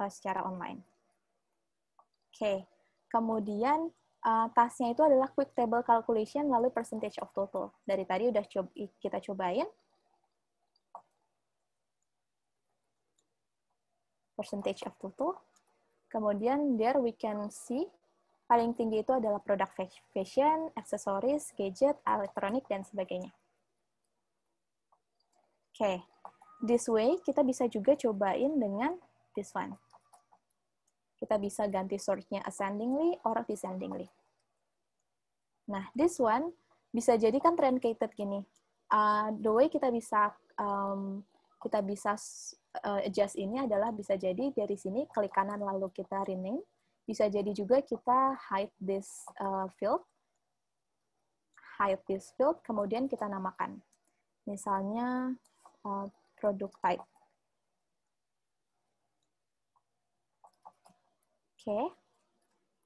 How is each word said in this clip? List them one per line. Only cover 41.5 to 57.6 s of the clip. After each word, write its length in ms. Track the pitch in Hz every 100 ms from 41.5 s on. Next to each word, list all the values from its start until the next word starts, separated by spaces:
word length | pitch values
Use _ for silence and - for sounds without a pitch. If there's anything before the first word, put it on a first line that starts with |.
| _
kita 160 | - 214
bisa 400 | 196 202 208 214
s-, 320 | - - - - _ -
uh, 160 | - 202
adjust 400 | 202 196 196 -
ini 240 | 196 247
adalah 240 | 269 202 220 214
bisa 160 | 202 196
jadi 320 | 185 185 269
dari 240 | 269 208 208
sini 320 | 190 208 294
klik 240 | - 196
kanan 320 | - 196 208
lalu 240 | 202 196 190
kita 320 | - 190 196 196
rename. 320 | 185 185 269 415 _ _ _
Bisa 240 | - 220 214
jadi 240 | 202 202
juga 320 | 202 202 262
kita 560 | 277 226 - 254 269 262 -
hide 240 | 196 202 _
this, 480 | 190 196 196 - - -
uh, 240 | 196 190 190
field. 320 | - 202 320 - _ _ _ _ _ _ _ _ _ _ _ _ _ _ _ -
Hide 240 | - 202 190 -
this 240 | 190 - -
field, 240 | 269 339
kemudian 480 | - 214 202 220 269
kita 160 | - 208
namakan. 560 | 196 190 - 185 196 - _ _ _ _ _ -
Misalnya, 880 | 202 - 196 196 220 247 254 254 254 _ _ - _
uh, 240 | 208 196 202 - _ _
product 400 | 214 196 196 -
type. 240 | 180 180 - _ _ _ _ _